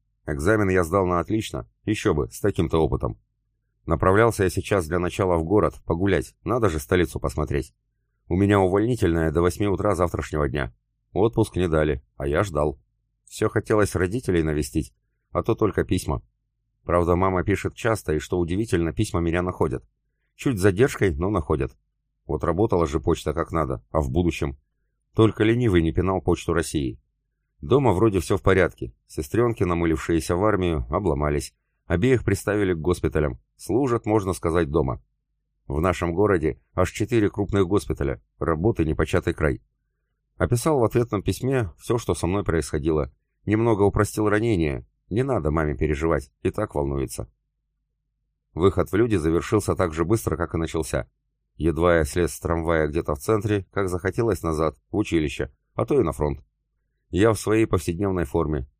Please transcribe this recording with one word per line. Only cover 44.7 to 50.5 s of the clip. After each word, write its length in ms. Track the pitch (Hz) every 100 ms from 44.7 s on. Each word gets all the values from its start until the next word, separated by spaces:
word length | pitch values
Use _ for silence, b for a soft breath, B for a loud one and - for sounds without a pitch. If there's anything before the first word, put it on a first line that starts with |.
| 65 - _ _
Не 120 | 92
надо 280 | 135 120 76
маме 260 | 78 76 71
переживать, 560 | 76 71 82 73 - _
и 80 | -
так 240 | - 107
волнуется. 560 | 73 69 69 64 - 57 _ _ _ _ _ _ _ _ _ _ _ _
Выход 360 | - 92 92 82
в 60 | 95
люди 200 | 120 101
завершился 580 | 78 82 76 107 -
так 180 | 85 90
же 140 | 78 85
быстро, 320 | 113 - 78
как 160 | 85